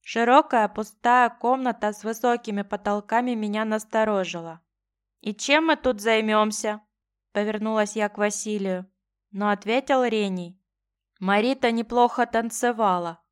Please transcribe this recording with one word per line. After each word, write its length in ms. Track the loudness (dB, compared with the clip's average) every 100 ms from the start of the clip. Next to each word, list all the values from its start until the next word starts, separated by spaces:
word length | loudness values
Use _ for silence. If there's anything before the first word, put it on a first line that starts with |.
Широкая 640 | -6 0 6 6 6 2 2
пустая 600 | -2 -12 _ 4 4 4
комната 640 | 0 0 0 0 -2 -4
с 100 | -4
высокими 560 | -8 -2 0 0 -2 -6
потолками 720 | -6 -6 -4 -4 0 -2 0
меня 300 | -4 -4 -4
насторожила. 960 | -2 -4 -2 0 0 0 -2 -8 -12 -16 _ _ _ _ _ _
«И 100 | -12
чем 340 | -8 0 2 2
мы 80 | 0
тут 260 | 0 -2
займёмся?» 800 | 0 0 2 2 2 -2 -6 -8 _ _ _ _ _
повернулась 640 | -4 -4 -4 -2 -2 -2 -2
я 140 | -4
к 80 | -2
Василию, 680 | -2 -2 -6 -4 -4 -6 -8 _ _ _ _
но 180 | -4 -2
ответил 560 | -2 0 -2 2 0
Рений. 560 | 2 0 -2 -4 -10 -16 _ _ _ _ _ _
«Марита 520 | 0 2 2 0 0
неплохо 560 | 0 0 2 2 2 0
танцевала» 960 | 0 -4 -2 -2 2 0 0 -4 -10 _